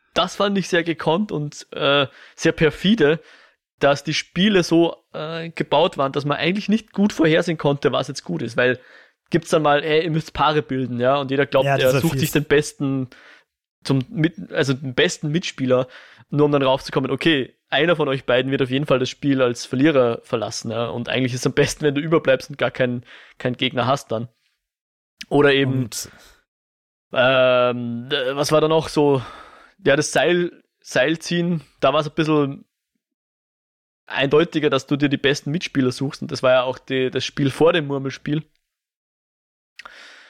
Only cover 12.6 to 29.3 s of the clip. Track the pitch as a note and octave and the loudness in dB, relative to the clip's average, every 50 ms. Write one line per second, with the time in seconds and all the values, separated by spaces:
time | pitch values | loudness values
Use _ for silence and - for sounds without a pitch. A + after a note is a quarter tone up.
12.6 | D3 - - - D3 C3+ C3+ C3+ B2+ - - - - - - - _ _ _ _ | 2 0 -4 -4 -4 -2 -2 -4 -4 -8 -10 -18 -20 -20 -20 -20 _ _ _ _
13.6 | _ _ _ _ - - C#3 C3 B2+ - - D#3+ D3+ E3+ - - - - - E3 | _ _ _ _ -4 -2 0 0 -2 -4 -4 -2 -2 -2 -2 -6 -14 -6 -4 -2
14.6 | D3 C3+ C3+ C3 D3+ C3 B2 - D#3 F3 - - - D3 D3 E3+ - - - - | -2 -2 -2 -4 -6 -6 -2 -2 -2 -2 -2 -4 -6 -4 -4 -4 -4 -6 -8 -4
15.6 | C3+ B2+ B2+ B2+ C3 - - - - - - - - _ C#3+ C#3+ D3 D3 D3 C#3 | -2 0 0 0 0 -2 -8 -20 -20 -20 -20 -20 -12 _ 0 2 2 2 2 2
16.6 | C3+ C3 C3 C#3 - - - D3+ C3 B2+ C#3 - - E3+ D#3 C#3 A#2 - _ _ | 2 2 0 0 -2 -4 -4 -4 -2 -2 -2 -2 0 0 0 0 -2 -6 _ _
17.6 | _ _ - C#3 D#3 F3 E3+ D#3+ D3 C3+ C3+ C3 - - B2 B2+ C3 C3+ C#3 C3+ | _ _ -2 0 2 2 2 2 0 -2 -2 -2 -2 0 0 2 2 0 0 0
18.6 | C3+ B2 B2+ C#3 D3+ - C#3 B2+ B2+ - - - - C#3+ C3+ C3 B2+ A#2+ A#2+ - | 0 0 -2 -2 0 0 0 0 0 -2 -6 -4 -2 0 2 2 2 0 0 -4
19.6 | - - C3 B2+ C#3 E3 D3 C3 B2 A#2 A2+ - - - B2+ A2+ G#2 G#2+ - - | -8 -4 0 2 2 4 4 4 4 2 0 -4 -6 -4 -4 -4 -4 -4 -8 -8
20.6 | - A#2 A2 A#2 A#2 A2+ - A#2+ A#2 - A#2 B2+ C3 A#2+ B2+ B2+ - C#3 - D3 | -8 -6 -6 -4 -4 -6 -6 -6 -6 -4 -2 -2 -2 -2 -2 -2 -4 -2 0 0
21.6 | C#3 - - - D3+ D3 C#3 C#3+ E3 D#3 E3+ D3+ - C#3 C3 C3 - - C#3+ - | 0 0 -2 -2 -2 0 0 0 0 0 0 2 2 2 0 0 -2 -6 -8 -4
22.6 | A#2+ A#2+ - - B2+ B2 B2 A#2+ - - - - - - _ - - B2+ A#2+ - | -4 -4 -2 -2 -2 -2 -2 -4 -8 -14 -20 -20 -20 -20 _ -6 -6 -6 -4 -2
23.6 | C3 B2+ C#3+ B2 A#2 B2 C#3+ C#3 - - A2 A2 A#2+ A#2+ _ _ _ _ _ _ | -4 -4 -2 -2 0 0 0 -2 -2 -4 -6 -6 -6 -8 _ _ _ _ _ _
24.6 | _ _ _ _ _ _ _ _ _ _ _ - - - - C#3+ C#3+ C#3 C3+ C#3 | _ _ _ _ _ _ _ _ _ _ _ -20 -6 -2 2 4 4 4 4 2
25.6 | C#3 C3 C3+ B2+ B2 A2 - - - - - - - - _ _ _ _ _ _ | 2 0 0 -2 -4 -6 -8 -12 -12 -14 -16 -20 -20 -20 _ _ _ _ _ _
26.6 | _ _ _ _ _ _ _ _ _ _ B2 B2 B2 C3 C3+ C3 B2+ B2+ B2+ B2 | _ _ _ _ _ _ _ _ _ _ -2 2 2 4 4 4 4 4 4 2
27.6 | B2 B2 A#2+ B2 A#2+ A#2+ A#2 A#2 A#2+ C3 D3 C#3+ B2+ B2+ C#3 C#3 D3 - D#3 B2 | 2 2 0 -2 -4 -6 -8 -8 -6 -6 -4 -4 -2 -2 -2 -2 0 2 2 2
28.6 | D#3 D#3 D#3+ D#3+ - - - D#3 D3 C#3+ C#3 C3 A2+ - | 4 4 2 0 0 0 0 2 4 4 4 2 -2 -6